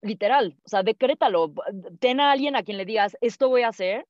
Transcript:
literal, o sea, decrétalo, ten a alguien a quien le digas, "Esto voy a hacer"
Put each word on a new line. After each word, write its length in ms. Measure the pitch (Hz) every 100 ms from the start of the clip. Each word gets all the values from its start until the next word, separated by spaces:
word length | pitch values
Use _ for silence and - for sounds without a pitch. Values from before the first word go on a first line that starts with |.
literal, 540 | 208 214 208 269 202 -
o 40 | -
sea, 140 | 202
decrétalo, 680 | 190 220 254 302 262 180 160 147 - 196 175 170
ten 200 | 247 254
a 120 | 285
alguien 240 | 277 285 269
a 80 |
quien 120 | 196 202
le 60 | 190
digas, 300 | 220 202 -
"Esto 260 | 233 - 262
voy 120 | 254
a 60 | 233
hacer" 380 | - 185 214 -